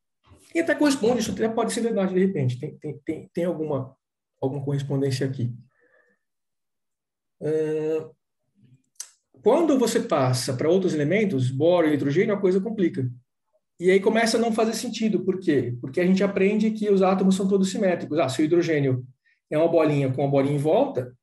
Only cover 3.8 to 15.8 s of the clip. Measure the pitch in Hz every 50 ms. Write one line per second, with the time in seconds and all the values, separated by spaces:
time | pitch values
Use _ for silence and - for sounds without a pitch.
3.8 | 123 - - _ _ _ _ _ _ _ _ - 139 135 143 143 139 143 143 139
4.8 | - - 139 135 139 135 127 - 139 131 123 123 110 - - - - _ _ _
5.8 | _ _ _ _ _ _ _ _ _ _ _ _ _ _ _ _ _ _ _ _
6.8 | _ _ _ _ _ _ _ _ _ _ _ - - 151 156 156 156 151 156 156
7.8 | 156 156 160 156 156 - - _ _ _ _ _ _ _ _ _ _ _ _ _
8.8 | _ _ _ - - - _ _ _ _ _ _ - 202 262 339 339 302 277 226
9.8 | 233 208 - 233 - - 170 147 127 127 123 - - 147 123 - 147 156 180 196
10.8 | 185 160 156 151 147 151 185 220 214 185 135 131 123 123 131 131 156 170 180 175
11.8 | 160 151 147 131 135 143 139 180 202 214 101 - 202 180 185 196 196 233 220 214
12.8 | 180 156 - 139 123 123 - - _ _ _ _ _ _ _ _ _ _ _ -
13.8 | 170 185 190 196 190 226 220 226 226 220 262 220 233 233 220 240 220 226 - -
14.8 | 247 233 - - 220 214 185 170 - 190 185 - - 170 143 127 117 120 - -